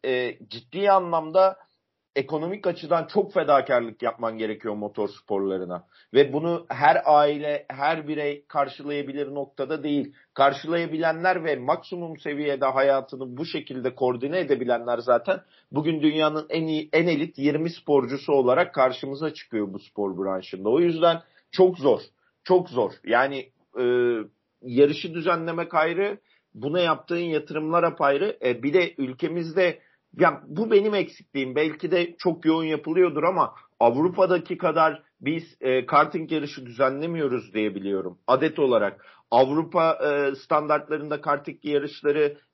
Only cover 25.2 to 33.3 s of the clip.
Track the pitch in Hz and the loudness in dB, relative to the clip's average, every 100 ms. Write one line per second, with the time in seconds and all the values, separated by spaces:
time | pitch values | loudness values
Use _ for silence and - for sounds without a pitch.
25.2 | 165 170 165 165 170 165 160 170 202 208 | -2 -2 -2 -6 -2 0 0 0 -4 -6
26.2 | _ _ _ 107 127 175 170 156 - 170 | _ _ _ -10 -4 0 0 0 -2 -4
27.2 | 170 151 151 151 156 170 165 170 143 139 | -2 -4 -4 -6 -2 0 0 2 2 2
28.2 | 208 - 123 117 139 180 165 - 127 127 | -2 -2 -2 -2 2 2 0 -2 -6 -4
29.2 | 165 170 165 170 175 156 _ _ _ - | -4 -4 -4 0 0 0 _ _ _ 2
30.2 | 175 - - 156 226 208 214 202 - - | 2 2 -6 -6 4 4 4 0 -2 -8
31.2 | _ 139 131 127 156 147 160 175 170 - | _ -6 -2 0 0 -2 0 0 0 -2
32.2 | 185 170 160 160 160 151 156 170 180 147 | -2 0 2 2 0 -2 0 2 2 2
33.2 | 170 | 0